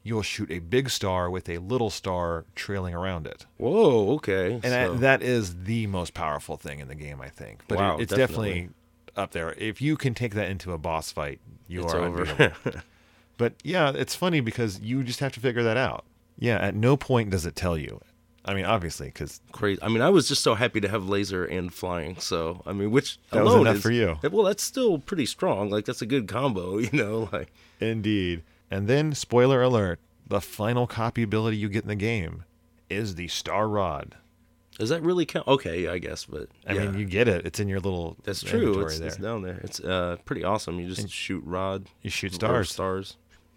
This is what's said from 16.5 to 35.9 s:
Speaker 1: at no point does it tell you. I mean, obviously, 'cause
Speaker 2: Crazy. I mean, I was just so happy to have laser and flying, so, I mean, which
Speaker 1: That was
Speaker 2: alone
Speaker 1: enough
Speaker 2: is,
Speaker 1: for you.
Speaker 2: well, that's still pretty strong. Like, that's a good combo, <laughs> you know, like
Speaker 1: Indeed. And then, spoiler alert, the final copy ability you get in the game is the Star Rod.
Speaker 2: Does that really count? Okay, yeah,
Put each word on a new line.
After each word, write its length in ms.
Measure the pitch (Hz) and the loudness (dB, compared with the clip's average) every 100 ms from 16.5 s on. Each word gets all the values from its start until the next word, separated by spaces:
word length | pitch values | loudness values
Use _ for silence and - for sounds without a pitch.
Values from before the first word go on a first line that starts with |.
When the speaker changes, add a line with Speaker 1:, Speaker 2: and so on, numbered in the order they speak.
| 104 | 2
Speaker 1:
at 160 | 98 | 2
no 220 | 101 120 143 | 2 4 4
point 340 | - 123 107 | 4 2 2
does 160 | 92 80 | 0 -2
it 100 | - | -2
tell 200 | 92 82 | -2 -2
you. 240 | 71 - - _ _ _ | -4 -10 -18 _ _ _
I 80 | - | -6
mean, 100 | 98 92 | -2 2
obviously, 440 | 110 85 - 67 | 2 0 -8 -10
'cause 300 | - 73 - _ | -10 -10 -12 _
Speaker 2:
Crazy. 280 | - 104 92 | -4 0 0
I 60 | 90 | 0
mean, 140 | 113 | 2
I 80 | 143 | 6
was 180 | 196 123 | 6 6
just 140 | 139 | 4
so 120 | 143 | 2
happy 240 | 104 120 110 | 4 2 2
to 80 | 98 | 0
have 200 | 107 92 | -2 0
laser 360 | 101 98 95 90 | 0 0 -2 -2
and 260 | 90 87 | -2 -6
flying, 440 | - 90 87 78 85 | -6 -4 -4 -6 -8
so, 440 | - 87 82 90 - | -4 -2 -2 -4 -6
I 60 | |
mean, 180 | 98 104 | -2 2
which 280 | 127 - - _ | 2 2 -4 _
Speaker 1:
That 120 | 110 | 4
was 120 | 110 | 8
Speaker 2:
alone 120 | 120 123 | 8 8
Speaker 1:
enough 100 | 107 | 6
Speaker 2:
is, 60 | |
Speaker 1:
for 80 | 110 | 2
you. 280 | 120 101 78 147 | 4 2 2 0
Speaker 2:
well, 140 | 202 | 4
that's 180 | 185 160 | 4 2
still 360 | - - 240 160 | -2 2 2 2
pretty 260 | - 180 113 | 0 -2 -2
strong. 440 | - 190 104 101 | 0 0 0 0
Like, 160 | 104 107 | 0 -2
that's 160 | - | -4
a 40 | 110 | -2
good 220 | 135 98 | 0 0
combo, 480 | 104 139 95 90 101 | -2 0 0 -2 -2
<laughs> 80 | 117 | 0
you 40 | |
know, 360 | 147 104 113 107 | 0 0 -2 -2
like 200 | 90 - _ - - | -4 -6 _ -20 -4
Speaker 1:
Indeed. 600 | 110 113 104 104 90 85 - _ - | -2 0 2 2 2 -2 -6 _ -8
And 160 | 95 101 | -2 2
then, 280 | 139 156 | 2 2
spoiler 480 | 143 - 120 127 131 | -2 2 6 6 6
alert, 360 | 127 120 95 85 _ _ - | 4 4 2 -2 _ _ -4
the 140 | 104 | -2
final 440 | - - 107 120 120 | -2 -2 0 2 0
copy 360 | - 113 120 | 0 -2 0
ability 340 | 110 107 113 110 | 0 2 0 0
you 120 | 104 | -2
get 140 | 104 | -2
in 40 | 104 | -2
the 60 | |
game 500 | 104 107 113 80 85 - _ _ _ - | -2 0 0 -2 -8 -14 _ _ _ -8
is 240 | 98 110 | -4 -4
the 140 | 85 85 | -6 -6
Star 380 | - - 92 107 | -6 -2 0 2
Rod. 480 | 104 90 71 67 - _ _ _ _ _ - | 2 0 -2 -8 -16 _ _ _ _ _ -4
Speaker 2:
Does 100 | 110 | -2
that 120 | 165 | 0
really 220 | 160 180 | 2 2
count? 220 | 160 170 135 | 0 0 2
Okay, 360 | 139 87 85 | 2 2 -2
yeah, 80 | 85 | -2